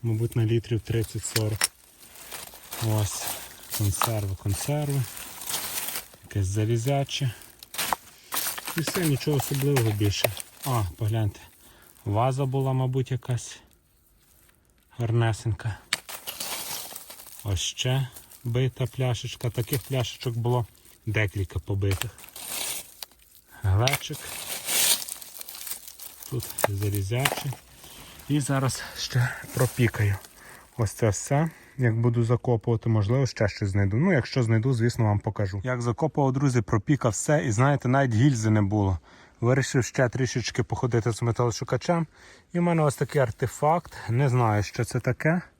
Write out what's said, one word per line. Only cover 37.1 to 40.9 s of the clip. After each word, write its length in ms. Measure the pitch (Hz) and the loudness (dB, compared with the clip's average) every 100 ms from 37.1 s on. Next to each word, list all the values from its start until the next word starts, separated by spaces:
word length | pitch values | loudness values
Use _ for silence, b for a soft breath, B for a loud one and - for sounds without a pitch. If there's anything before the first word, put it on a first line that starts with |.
все. 320 | 104 - 151 | -2 2 2
І, 80 | 156 | 2
знаєте, 360 | 107 135 139 123 | 4 4 4 2
навіть 260 | 131 139 | 4 4
гільзи 360 | 107 139 123 110 | 6 6 6 4
не 120 | 107 | 4
було. 360 | 101 107 98 92 B B B B | 4 4 4 2 B B B B
Вирішив 440 | 120 131 127 139 | 2 2 2 0
ще 240 | 117 - 127 | 0 2 0
трішечки 540 | - 127 - 110 - | 2 -2 -2 -4 -2
походити 500 | 117 107 127 | -2 0 0